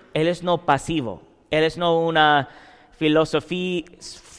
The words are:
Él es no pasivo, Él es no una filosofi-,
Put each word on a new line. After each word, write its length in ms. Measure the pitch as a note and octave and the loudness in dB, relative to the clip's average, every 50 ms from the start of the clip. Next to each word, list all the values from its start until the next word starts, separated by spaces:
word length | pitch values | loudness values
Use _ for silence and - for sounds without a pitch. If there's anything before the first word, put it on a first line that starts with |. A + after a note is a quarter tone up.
| - _ - | -16 _ -4
Él 120 | D3+ D#3+ | -2 0
es 160 | F3 F3+ F3 | 0 -2 -2
no 240 | F3 F3+ F3 E3 - | -2 -2 -2 -2 0
pasivo, 560 | D3+ E3+ D#3+ - - E3 D3+ A#2+ G#2+ F2 - - _ _ _ _ - | 0 0 0 0 -4 -4 -4 -4 -6 -8 -12 -16 _ _ _ _ -2
Él 100 | D3+ D#3 | 0 0
es 160 | D#3+ D#3+ - E3 | 0 0 -2 -2
no 220 | F3 E3+ E3 E3 | 0 0 0 0
una 480 | E3 E3 E3 D#3 D3+ D3+ D3 C#3+ C3+ - - - - - - - _ _ _ - | 0 0 2 4 4 4 4 2 0 -2 -10 -20 -20 -20 -20 -20 _ _ _ -2
filosofi-, 840 | D#3 D3+ D3+ D#3+ D#3 - D#3+ D3 - - F3+ F3+ F#3 F#3 F3+ E3+ - - - - - - - - - - - | 0 2 2 2 2 2 0 -4 -4 -4 -6 -6 -4 -4 -4 -6 -6 -10 -18 -20 -20 -20 -20 -20 -20 -20 -20